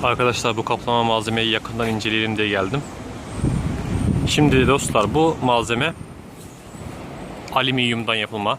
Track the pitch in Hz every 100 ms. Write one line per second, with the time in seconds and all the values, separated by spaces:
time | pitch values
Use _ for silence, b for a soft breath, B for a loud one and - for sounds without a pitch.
0 | 127 120 123 117 123 110 110 113 110 120
1 | 117 113 107 113 113 110 - 113 113 110
2 | 110 110 110 107 107 101 95 135 - -
3 | - - - - - - - - - -
4 | - - - - 147 131 123 139 - 120
5 | 101 147 160 151 127 120 110 117 156 160
6 | - - - - - - - - - -
7 | - - - - - 131 131 127 120 117
8 | 113 113 104 110 101